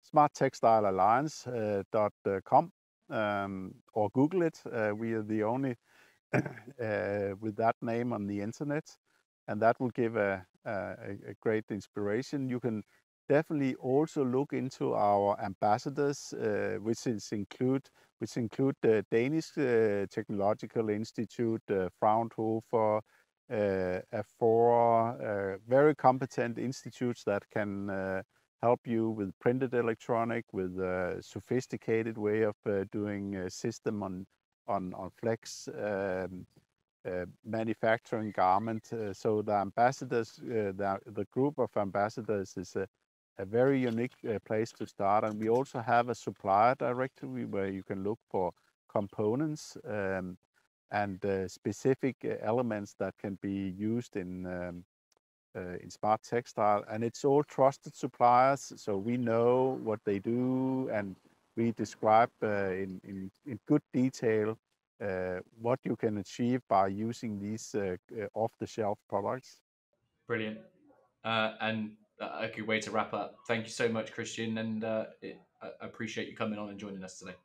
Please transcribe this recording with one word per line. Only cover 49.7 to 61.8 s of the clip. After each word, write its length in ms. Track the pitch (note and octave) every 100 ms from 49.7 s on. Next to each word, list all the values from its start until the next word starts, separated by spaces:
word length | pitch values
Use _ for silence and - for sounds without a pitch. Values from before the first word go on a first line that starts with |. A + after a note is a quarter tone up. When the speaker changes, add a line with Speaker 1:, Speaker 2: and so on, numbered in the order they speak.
| - -
Speaker 1:
um, 480 | G#2 G2 F#2+ F#2 F2+ _ _ _ _ _
and, 320 | G#2 G#2 F#2
uh, 220 | G2+ G2 F#2
specific, 720 | - A#2 G2+ C3 C3 C3+ -
uh, 100 | A2 G#2+
elements 500 | G#2+ A#2+ B2 G#2+ G2+ -
that 180 | F#2+ -
can 220 | G#2 F#2+
be 320 | G2+ G2 F#2+
used 420 | F#2 G#2+ A#2 B2 G#2
in, 280 | F2+ F2+
um, 380 | F2+ F2+ F2+ F2 - _ _ _ _ _ _
uh, 220 | - F2+ F2+
in 80 | -
smart 320 | - G#2+ A2
textile. 600 | - A#2+ - - G#2+ G#2 -
And 140 | A2
it's 220 | A#2 -
all 180 | C#3+ C#3
trusted 520 | D3 - C3+ - D#3+
suppliers, 760 | - C#3 - A#2+ B2 C3+ C#3 -
so 220 | A2 - G2
we 200 | G#2 B2
know 600 | A#2 A2+ A#2+ B2+ C3 C3
what 160 | A2+ G#2+
they 140 | - G2+
do, 720 | A2 A#2+ B2+ C3 C3 C3 B2+
and 240 | A2 G2+ F2+ _ _ _
we 160 | - A#2
describe, 580 | A2